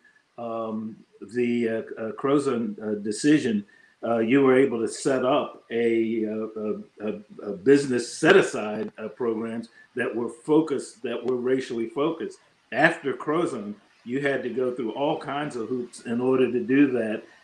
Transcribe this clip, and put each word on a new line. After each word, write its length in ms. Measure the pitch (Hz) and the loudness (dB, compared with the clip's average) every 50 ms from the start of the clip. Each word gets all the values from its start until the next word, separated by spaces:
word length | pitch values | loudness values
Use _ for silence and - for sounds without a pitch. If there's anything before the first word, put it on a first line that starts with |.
| _ _ _ _ _ _ _ | _ _ _ _ _ _ _
um, 580 | - 117 117 113 113 113 113 110 110 110 110 110 - - _ _ _ | -12 -10 -8 -6 -6 -6 -6 -6 -6 -8 -10 -12 -14 -20 _ _ _
the, 480 | - 101 110 123 123 120 120 120 117 113 | -18 -6 -2 -2 0 0 0 0 0 0
uh, 320 | 113 113 104 - - - | -2 -4 -6 -8 -10 -8
uh, 100 | 113 110 107 | -8 -8 -8
Croson, 680 | - - 139 143 147 135 135 123 117 117 104 104 - | -4 0 2 2 2 2 2 0 0 -2 -4 -6 -6
uh, 140 | 107 107 107 | -6 -6 -4
decision, 680 | 101 101 110 104 - - 147 156 143 120 117 110 104 101 - _ _ _ _ _ _ - | -4 -4 -6 -6 0 4 4 4 4 4 2 0 -2 -2 -6 _ _ _ _ _ _ -2
uh, 160 | 113 117 113 | 0 0 2
you 220 | 113 113 131 143 | 2 4 4 6
were 160 | 135 131 127 | 6 6 6
able 220 | 131 139 117 117 113 | 6 6 4 2 -2
to 80 | 113 | -2
set 380 | 104 - - - 151 135 127 123 | -4 -4 -2 -2 0 0 2 2
up 380 | 127 147 139 113 - - - _ _ | 2 2 0 0 -4 -10 -18 _ _
a, 540 | 117 117 117 117 113 117 113 110 113 113 107 | -2 0 2 2 2 2 0 0 0 -2 -2
uh, 220 | 107 107 110 110 110 - | -2 -4 -6 -6 -8 -8
a, 540 | 110 107 107 98 101 - - _ - 107 107 | -6 -4 -4 -4 -6 -8 -16 _ -8 -6 -6
a, 400 | 98 - - _ - - - 104 | -6 -8 -12 _ -18 -12 -10 -8
a 40 | 98 | -10
business 600 | 90 85 131 143 143 139 135 123 120 120 - - | 0 6 6 6 6 6 2 -2 -2 -2 -4 -6
set-aside, 800 | - 156 156 196 190 - - - 113 104 107 107 107 107 107 - | 2 4 8 8 8 6 4 -2 -6 -6 -4 -6 -6 -6 -8 -10
uh, 100 | - 110 104 | -10 -12 -12
programs 600 | - - 127 117 113 107 113 113 113 117 113 - _ - - _ _ | -8 -4 -2 -2 -2 -2 -4 -6 -8 -8 -10 -12 _ -20 -20 _ _
that 180 | 127 120 131 - | -4 -4 -4 -4
were 160 | 113 120 107 | -4 -6 -6
focused, 720 | - - _ - - 160 156 156 143 117 110 - - _ - | -8 -10 _ 4 4 4 4 4 -2 -4 -4 -8 -16 _ -8
that 220 | 123 120 117 120 | -6 -6 -4 -2
were 100 | 120 127 | -2 -2
racially 520 | 123 120 127 131 135 127 - 127 117 113 | 0 0 0 0 0 0 -4 -4 -4 -4
focused. 520 | 113 - 139 143 165 165 - 104 95 - - _ _ _ _ _ _ | -4 -2 -2 0 0 -2 -4 -6 -8 -8 -14 _ _ _ _ _ _
After 420 | - - - 170 165 - - 135 131 | 0 4 4 4 4 0 -4 -4 -4
Croson, 600 | - - 156 151 170 175 139 131 113 101 104 104 - _ _ _ _ _ | -4 -4 -2 -2 0 -2 -2 -4 -8 -8 -10 -12 -14 _ _ _ _ _
you 160 | 113 123 139 | -6 -6 -2
had 220 | 143 135 139 127 113 | 0 0 -2 -2 -2
to 60 | 123 | -4
go 240 | 107 127 127 127 123 | -2 -2 -2 -2 -2
through 200 | 131 123 110 - | -2 -4 -4 -2
all 260 | 135 143 151 160 - | -2 -2 -2 -2 -2
kinds 360 | - 127 135 143 151 143 - | -6 -6 -6 -6 -6 -6 -6
of 120 | 120 110 | -8 -6
hoops 340 | 104 127 123 117 - - - | -4 -4 -6 -6 -8 -12 -16
in 200 | - 120 117 120 | -8 -4 -2 0
order 300 | 123 127 131 131 127 113 | 2 2 4 4 4 2
to 80 | 117 123 | 2 -2
do 280 | 107 110 131 143 147 131 | 0 2 6 6 6 6
that. 320 | 123 117 110 110 107 110 - - - _ | 4 0 -2 -2 -4 -6 -8 -12 -20 _